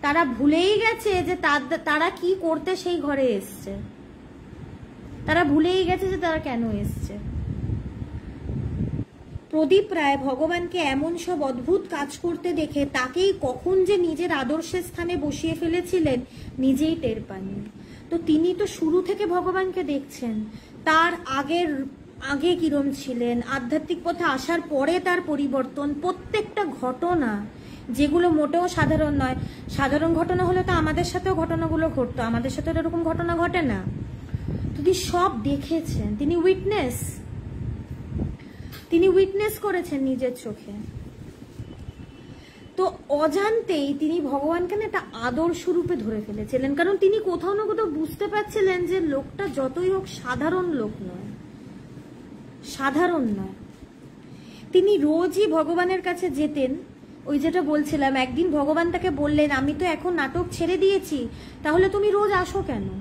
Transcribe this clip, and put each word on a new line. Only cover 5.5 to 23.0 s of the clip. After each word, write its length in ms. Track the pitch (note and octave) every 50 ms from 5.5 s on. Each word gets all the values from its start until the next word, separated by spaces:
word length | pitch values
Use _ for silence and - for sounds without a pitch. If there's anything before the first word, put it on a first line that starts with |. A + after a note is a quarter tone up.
| C#4+ D#4 D#4 F4 F#4 F#4+ F#4
গেছে 240 | E4 F#4 F#4 F#4+ F#4+
যে 80 | F#4
তারা 220 | F4 D#4+ E4+ D#4+ D#4+
কেন 320 | D#4 D4+ B3+ A#3 A#3 A3+
এসছে। 480 | G#3+ G#3 G#3 G#3 G#3+ - - - G3+ G#3 G3+ - - - - - - - - - - - - - - - - - - - - - - - - - - - - - - - - - - - - - - - - - - - - -
প্রদীপ 420 | - D#4 D#4 C#4 F#4 G4 G#4+ G#4+ G4
রায় 240 | E4+ D4+ C#4 C#4
ভগবানকে 600 | C#4 C4 C4+ C4 B3+ D4+ E4 F4 F4 F4 E4+ E4+ F4+
এমন 400 | D#4+ C#4+ C4+ C4+ D4 E4 E4+ E4+
সব 240 | - - F4+ D4+ D4
অদ্ভুত 380 | C4+ C4 B3 B3 A#3+ F4 G4+ - -
কাজ 280 | - D4 C#4+ C#4+ - -
করতে 340 | - E4+ E4+ - - F4+ F4
দেখে 340 | D4 D#4 D4+ - C#4+ C#4+
তাকেই 460 | C#4 - C4+ B3+ B3+ C4 F4 F#4 G4+ F#4+ - -
কখন 420 | C4 B3+ B3+ - F4 F#4+ F#4+ F#4+
যে 120 | F4 G#4
নিজের 360 | F#4+ F4 E4 D#4+ C#4 E4+ - E4
আদর্শের 500 | C#4 C4+ A#3+ D4 D#4+ E4 - - F#4 E4+
স্থানে 340 | - - - E4+ E4+ F4+
বসিয়ে 380 | D#4 C#4 D4 C#4+ - - D#4+ D#4+
ফেলেছিলেন, 680 | D#4+ D#4 E4 E4 F4+ F4 F4 - F#4 D#4+ D4 C4 B3 B3 - - - - - - -
নিজেই 380 | C4 C4+ C4+ C4+ D4+ D#4 E4
টের 200 | E4 - A#3+ A3 A3 - -
পাননি। 420 | G3 F#3+ F#3+ F#3+ G3 G3+ G3+ - - - - - - - - -
তো 80 | - E4+ E4
তিনি 280 | - D#4 D#4 E4 F4+ F4+
তো 120 | - G#4
শুরু 360 | F#4+ - - - D#4 D#4 F4+ F4+
থেকে 240 | - G4+ F#4+ G4+
ভগবানকে 560 | E4 F4 F4+ F4 F4+ F4+ F#4+ F#4+ F#4 F4 F4+ F4
দেখছেন, 640 | C#4 D4 C#4 C#4 - - - - A#3 A3 G#3+ G#3+ G#3+ - - - - - - -
তার 280 | D#4+ D#4 D#4+ E4 F4 F4 E4+ -
আগের, 580 | C4+ C4+ C4+ C#4+ C#4 D#4+ E4+ F4+ D#4+ D4 C4 C4+ C4+ - - - - - - - C4
আগে 260 | C#4+ C#4 C#4+ F4 F4+
কিরম 340 | F4 D#4+ D#4+ C#4+ C#4+ C#4 C#4 C#4
ছিলেন, 480 | C#4